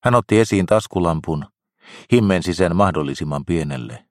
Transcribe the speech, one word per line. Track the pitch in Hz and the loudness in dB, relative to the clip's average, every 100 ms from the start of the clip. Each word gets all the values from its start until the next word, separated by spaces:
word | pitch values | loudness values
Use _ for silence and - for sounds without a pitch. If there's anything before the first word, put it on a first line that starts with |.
Hän | 123 | 4
otti | 120 110 107 | 2 2 2
esiin | 113 101 90 | 2 2 2
taskulampun, | 107 - 95 87 80 - 78 - _ _ _ - - - | 0 0 -2 -2 -2 -4 -6 -8 _ _ _ -20 -20 0
himmensi | 120 104 92 87 | 2 4 2 0
sen | 85 92 85 | 0 0 2
mahdollisimman | 98 80 73 67 76 73 | 2 2 -4 -6 -6 -8
pienelle | 71 85 76 67 58 60 _ | -4 -4 -2 -8 -10 -16 _